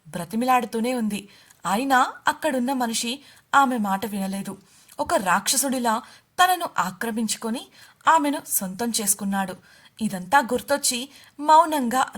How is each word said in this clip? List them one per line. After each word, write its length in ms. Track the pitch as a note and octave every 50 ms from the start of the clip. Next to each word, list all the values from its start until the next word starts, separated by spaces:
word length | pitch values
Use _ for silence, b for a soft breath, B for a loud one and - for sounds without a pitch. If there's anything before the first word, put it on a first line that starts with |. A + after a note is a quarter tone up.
| _ -
బ్రతిమిలాడుతూనే 840 | D3 F3 E3+ E3 - A3+ B3 B3+ B3+ B3 A#3 - - A3+ A3 B3 B3+
ఉంది. 340 | B3 A3 G#3 G3+ G3+ - B B B B B B B B
అయినా 460 | E3+ F#3 G#3 C4+ C4+ C4+ B3 C4 - - - _ -
అక్కడున్న 440 | D4+ D4 - D#4 C4+ C4 A#3+ B3 C#4
మనిషి 480 | B3+ B3 A3+ A3+ A3 - A#3 B3 C#4+ B B B B B B -
ఆమె 220 | C4+ C#4 B3+ B3+
మాట 300 | A#3+ G#3 G3+ F#3+ G3 G#3
వినలేదు. 520 | A3 G3+ G3+ F#3+ F#3+ F#3+ G3 F#3+ G3+ G3+ - _ b b b b b b -
ఒక 140 | D4 - F4
రాక్షసుడిలా 880 | D#4 F#3+ F#3 E3+ G3 G3 - - B3 - C#4 B3 C4 A#3+ A#3+ A3 A#3 B B B B B B _ - F4+
తనను 260 | F#4 F#4 E4+ E4+ - - -
ఆక్రమించుకొని 880 | F3+ F3+ F#3+ - - A3+ A3 A3+ A#3 G#3+ - - - A3+ A3 C#4+ D#4+ - B B B B B B B C#4
ఆమెను 340 | D#4 D#4+ C#4+ D4 C#4 D#4 -
సొంతం 460 | - - - G3+ F#3 F#3 F#3+ A#3 A#3+ G#3+ A3
చేసుకున్నాడు. 560 | G#3+ G3+ - - G#3 G3 G3 G3 F#3+ F#3 F3+ - b b b b b b b -
ఇదంతా 380 | A3 G#3+ - F#3 F3+ F3+ - C#4+
గుర్తొచ్చి 680 | C#4+ G#3 A#3+ A#3+ - - C#4+ C#4 C#4+ - C4 A#3+ B3 C#4+ B B B B B -
మౌనంగా 720 | C#4+ D4+ D#4 D#4 E4+ E4 D#4 D4 B3+ A#3 A3+ B3+ C4+ - -